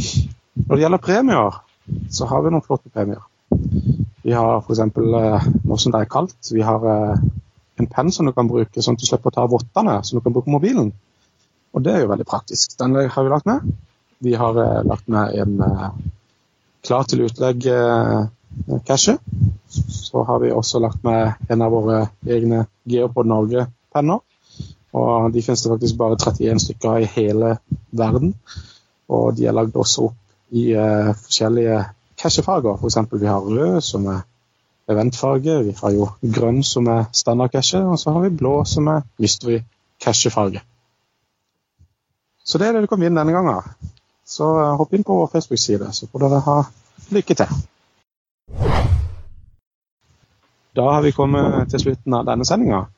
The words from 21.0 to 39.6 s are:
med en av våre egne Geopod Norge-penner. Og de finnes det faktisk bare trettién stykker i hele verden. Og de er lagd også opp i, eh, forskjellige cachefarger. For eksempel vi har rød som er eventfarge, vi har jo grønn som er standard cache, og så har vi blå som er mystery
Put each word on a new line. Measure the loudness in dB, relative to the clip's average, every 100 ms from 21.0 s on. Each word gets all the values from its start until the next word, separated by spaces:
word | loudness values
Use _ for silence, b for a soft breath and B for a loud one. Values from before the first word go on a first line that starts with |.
med | -2 0 0 -2 -2
en | 0
av | 2
våre | 0 2 0 -2 -6 -2
egne | 0 2 0 -2 _ -4
Geopod | 0 0 0 0
Norge-penner. | 2 2 0 -2 -8 _ -2 0 0 _ B B B B B _
Og | -2 2 2 2
de | 0
finnes | 0 -2
det | 0
faktisk | 0 -2 0
bare | 0 0
trettién | -2 0 0 0
stykker | -2 -4 -2 0
i | 0
hele | 0 0 2 0 -2 -4 -10 -6
verden. | -2 0 2 0 -4 B B B B B B -4
Og | 0 0 0
de | 0
er |
lagd | 0 0
også | 0 0 0 -2
opp | -4 _ _ -6
i, | -2 0
eh, | 2 2 2 0
forskjellige | -2 -4 -2 0 2 2 0 -2 -10 _ -6
cachefarger. | -2 0 0 0 0 -2
For | -2
eksempel | -2 -2 -2
vi | 0
har | -2
rød | 0 0 0 0
som | -2 -4 -4
er | -4 -8 _ _ _ _ _ -2
eventfarge, | 0 0 0 -2 0 0 0 0
vi |
har | -2 0
jo | 0 0 -2
grønn | -2 0 2 2
som | 0 0 2
er | 0 0
standard | -2 0 2 0
cache, | 0 -2 0
og | 0 0
så | 0
har | 0
vi | 0 0
blå | 0 2 0
som | 0 0
er | 0 -4 -2
mystery | 0 0 -2 -2